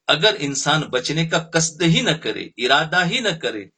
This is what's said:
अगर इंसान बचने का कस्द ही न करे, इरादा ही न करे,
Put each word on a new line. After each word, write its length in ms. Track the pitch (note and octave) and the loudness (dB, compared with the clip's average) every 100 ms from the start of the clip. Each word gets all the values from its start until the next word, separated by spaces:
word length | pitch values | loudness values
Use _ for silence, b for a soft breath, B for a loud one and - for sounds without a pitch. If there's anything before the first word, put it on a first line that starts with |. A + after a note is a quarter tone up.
| - | -2
अगर 280 | D3+ G#3 G3 | 2 2 2
इंसान 460 | C#3+ C3+ C#3+ D3+ | -4 -4 0 0
बचने 440 | C#3+ B2+ B2 D3+ E3 | 0 -2 -2 -2 0
का 120 | F3 | -2
कस्द 440 | - E3 D#3+ - | 0 -2 -2 0
ही 200 | E3+ A3+ | 2 4
न 140 | A3 D3 | 2 -2
करे, 380 | A2+ G2 F2+ - | -4 -6 -8 -2
इरादा 440 | B2 C#3 D#3+ F3+ | 2 2 2 0
ही 180 | F3 B3 | 0 0
न 160 | G#3+ E3 | -2 -4
करे, 340 | B2 G#2 F#2 | -6 -6 -12